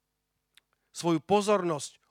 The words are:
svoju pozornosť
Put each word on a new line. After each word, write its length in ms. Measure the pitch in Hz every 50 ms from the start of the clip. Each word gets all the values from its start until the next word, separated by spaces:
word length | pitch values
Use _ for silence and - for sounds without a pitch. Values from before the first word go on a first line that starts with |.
| _ _ _ _ _ _ _ _ _ _ _ - _ _ _ _ _ _
svoju 300 | _ - 160 170 170 156 -
pozornosť 800 | - 190 208 202 208 208 196 180 175 160 139 - - - _ _ _